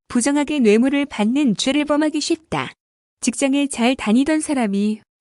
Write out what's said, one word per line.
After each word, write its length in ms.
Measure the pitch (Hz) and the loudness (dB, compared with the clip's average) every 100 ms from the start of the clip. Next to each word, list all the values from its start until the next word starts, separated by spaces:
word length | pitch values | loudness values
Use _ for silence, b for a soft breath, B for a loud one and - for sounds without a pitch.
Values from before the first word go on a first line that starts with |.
| - | -6
부정하게 520 | 247 285 285 285 302 | -2 0 0 0 2
뇌물을 460 | 220 220 262 285 285 | 4 4 4 0 -2
받는 500 | - 208 269 285 185 | -2 0 2 0 0
죄를 300 | 262 285 294 | 0 0 0
범하기 340 | 294 311 302 | 0 0 -2
쉽다. 540 | - 330 _ 151 131 - _ _ _ _ | -2 -4 _ -8 -8 -12 _ _ _ _
직장에 460 | - - 269 277 277 | -6 -2 0 0 -2
잘 280 | - 233 262 | 0 0 0
다니던 440 | - 233 277 311 | 0 2 2 0
사람이 640 | 311 269 220 196 208 214 _ _ | -2 -2 -2 0 -2 -4 _ _